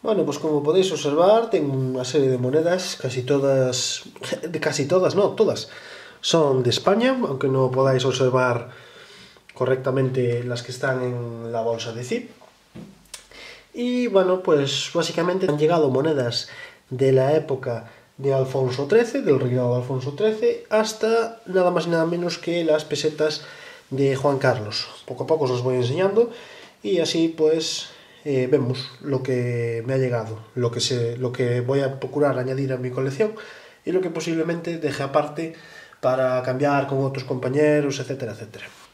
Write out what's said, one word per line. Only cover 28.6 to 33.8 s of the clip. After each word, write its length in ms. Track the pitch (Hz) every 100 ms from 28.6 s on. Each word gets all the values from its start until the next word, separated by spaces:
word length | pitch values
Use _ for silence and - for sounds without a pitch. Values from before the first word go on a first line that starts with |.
| 123 123 - -
lo 220 | 147 131
que 600 | 127 127 123 120 117 117 117
me 80 |
ha 40 | 135
llegado, 420 | 131 117 110 107 -
lo 160 | 123 120
que 100 | 117
se, 360 | - 123 117 120
lo 160 | 123
que 300 | 123 123 123
voy 180 | 120 139
a 180 | 135 135
procurar 400 | 127 147 143 127
añadir 340 | 127 131 135
a 40 | 127
mi 140 | 127
colección 440 | 127 135 135 214 - - - - -